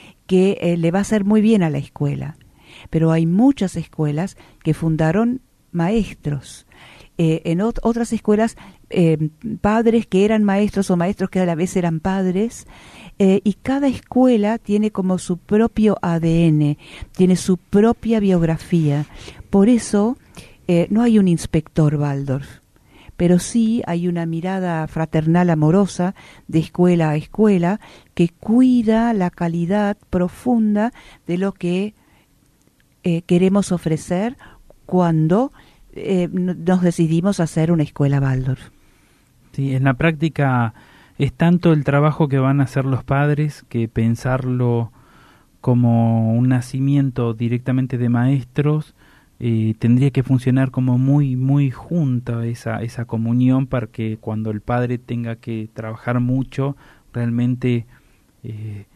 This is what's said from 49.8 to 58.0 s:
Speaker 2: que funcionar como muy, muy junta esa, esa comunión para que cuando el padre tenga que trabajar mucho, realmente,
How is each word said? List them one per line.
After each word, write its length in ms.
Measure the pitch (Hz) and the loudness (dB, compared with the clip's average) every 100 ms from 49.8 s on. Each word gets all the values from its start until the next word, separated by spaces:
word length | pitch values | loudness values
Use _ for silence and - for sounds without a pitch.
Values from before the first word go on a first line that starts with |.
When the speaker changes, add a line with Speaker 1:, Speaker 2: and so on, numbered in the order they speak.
| 117 123 139 | 2 2 2
Speaker 2:
que 120 | 131 | 0
funcionar 460 | 123 131 127 127 131 | 0 0 2 0 0
como 260 | 131 127 123 | -2 0 0
muy, 380 | 131 143 139 127 | 2 2 2 0
muy 340 | 131 139 139 | 0 2 0
junta 760 | 120 - 175 143 123 123 117 117 | -4 -6 -2 -2 -2 -4 -6 -6
esa, 360 | 117 - 113 | -6 -8 -6
esa 240 | 117 - 117 | -8 -8 -8
comunión 640 | 117 113 120 127 131 135 | -4 -2 2 2 2 0
para 200 | 127 113 | -4 -6
que 300 | - 110 110 | -8 -8 -8
cuando 320 | - 107 110 | -8 -6 -6
el 80 | 104 | -6
padre 360 | - 120 123 123 | -4 -2 -2 -4
tenga 400 | 123 120 117 113 | -6 -8 -8 -10
que 320 | - 113 110 | -10 -10 -10
trabajar 460 | - 110 113 - 123 | -12 -12 -10 -4 -2
mucho, 560 | 123 131 127 - 135 143 - _ _ | 0 -2 -4 -4 -6 -6 -16 _ _
realmente, 720 | - 117 117 123 123 127 120 113 _ | -6 -4 -2 -2 -2 -2 -2 -4 _